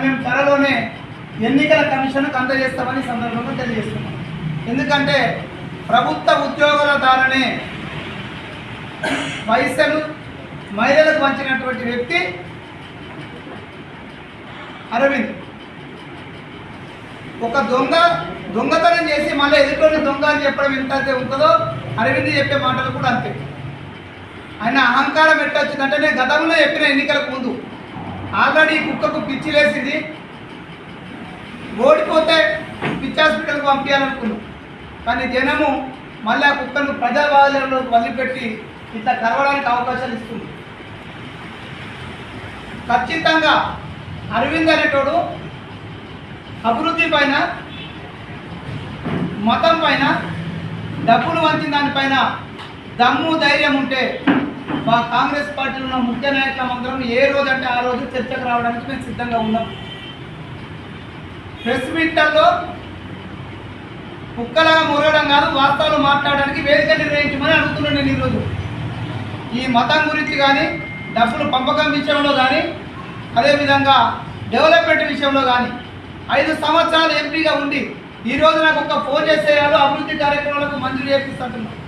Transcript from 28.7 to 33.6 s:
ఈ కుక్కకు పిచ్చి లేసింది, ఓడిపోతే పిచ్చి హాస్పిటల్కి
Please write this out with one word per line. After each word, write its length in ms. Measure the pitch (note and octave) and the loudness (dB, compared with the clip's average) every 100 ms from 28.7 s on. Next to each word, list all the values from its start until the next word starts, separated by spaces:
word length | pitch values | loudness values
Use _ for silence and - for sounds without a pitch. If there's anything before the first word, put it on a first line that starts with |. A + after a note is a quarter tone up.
| D#4 | 2
ఈ 40 | D#4 | 0
కుక్కకు 320 | A#3 D4+ D4+ C4+ | -2 -2 -2 -4
పిచ్చి 240 | C4 D#4 D4 | -4 0 4
లేసింది, 400 | D4 B3+ C4+ D#4 - - - - - - - - - - - - - - - - - G3+ C4+ | 4 2 -2 -4 -6 -12 -16 -16 -16 -16 -16 -16 -16 -16 -14 -14 -14 -14 -14 -14 -10 2 4
ఓడిపోతే 520 | D#4 - D#4+ - - - - - - - - | 6 4 2 4 4 2 0 -8 -6 -4 -4
పిచ్చి 180 | C4+ D#4 | -4 2
హాస్పిటల్కి 420 | D#4 D#4 D4 C#4+ | 2 2 -2 0